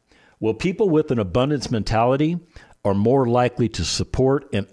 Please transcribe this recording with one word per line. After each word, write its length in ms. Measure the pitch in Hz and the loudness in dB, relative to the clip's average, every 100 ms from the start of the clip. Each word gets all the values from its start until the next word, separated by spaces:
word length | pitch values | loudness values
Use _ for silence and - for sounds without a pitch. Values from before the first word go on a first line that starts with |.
| _ _ _ - | _ _ _ -6
Well, 160 | 110 110 | -4 -2
people 340 | 170 190 208 | -2 0 2
with 220 | 156 156 | 2 2
an 80 | 120 | 0
abundance 500 | 98 104 135 147 - | 0 0 0 -2 -2
mentality 680 | 117 98 110 117 135 156 175 - - - _ | -4 -2 0 2 2 0 -2 -8 -20 -20 _
are 120 | 104 98 | -2 0
more 320 | 107 135 123 | 2 2 2
likely 420 | 120 123 - 120 | 2 0 0 -4
to 160 | - 85 | -2 -6
support 640 | - 95 - 131 139 - | -4 -4 0 2 0 -2
and 140 | 104 98 | -6 -4